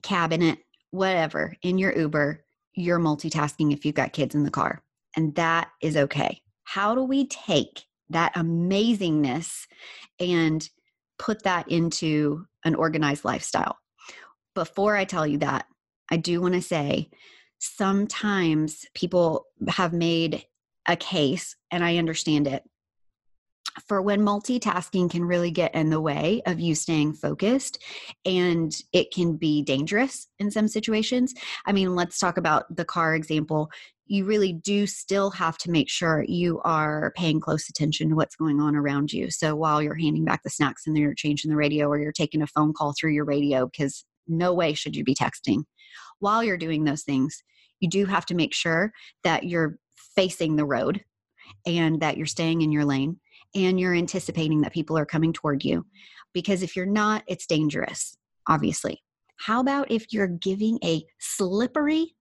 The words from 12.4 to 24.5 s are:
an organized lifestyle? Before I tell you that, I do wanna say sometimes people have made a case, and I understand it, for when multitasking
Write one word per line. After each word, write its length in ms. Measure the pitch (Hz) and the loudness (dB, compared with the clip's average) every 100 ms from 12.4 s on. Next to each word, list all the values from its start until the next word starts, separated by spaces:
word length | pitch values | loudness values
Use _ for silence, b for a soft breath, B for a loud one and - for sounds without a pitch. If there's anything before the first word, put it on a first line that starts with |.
| - _ | -8 _
an 100 | 165 | -2
organized 500 | 156 160 160 147 143 | 2 2 2 0 0
lifestyle? 520 | - - - - - - _ _ B B B B _ | -2 -4 -2 -2 -2 -6 _ _ B B B B _
Before 420 | - 170 - 202 208 | -6 -6 0 0 2
I 80 | |
tell 220 | 190 180 156 | 0 -2 0
you 120 | 147 | 0
that, 280 | 147 135 - _ _ _ - | 0 -2 -6 _ _ _ -2
I 60 | 170 | -2
do 240 | 165 175 | 0 0
wanna 220 | 180 180 | 2 0
say 480 | - 165 143 - 156 B B B B _ | 0 -2 0 0 -2 B B B B _
sometimes 1300 | - - 196 196 208 - 208 196 170 156 156 - - | -12 -2 0 0 -2 -4 -2 2 2 2 0 -6 -16
people 500 | - 175 180 170 160 - _ 190 | -8 0 2 2 0 -6 _ -4
have 240 | - 175 | 0 0
made 540 | 170 165 165 165 151 - _ _ _ - | 2 2 2 0 -4 -10 _ _ _ -2
a 100 | 175 | -2
case, 580 | - 185 143 175 - - _ | 0 0 2 0 -6 -18 _
and 140 | 175 | -2
I 140 | 170 170 | 0 2
understand 480 | 165 160 - 151 147 | 0 -2 0 2 2
it, 160 | 135 _ _ _ _ _ _ _ _ _ _ - - - | -2 _ _ _ _ _ _ _ _ _ _ -12 -12 -4
for 140 | 202 | -2
when 220 | 196 202 | 2 2
multitasking 880 | 208 208 208 | 2 0 0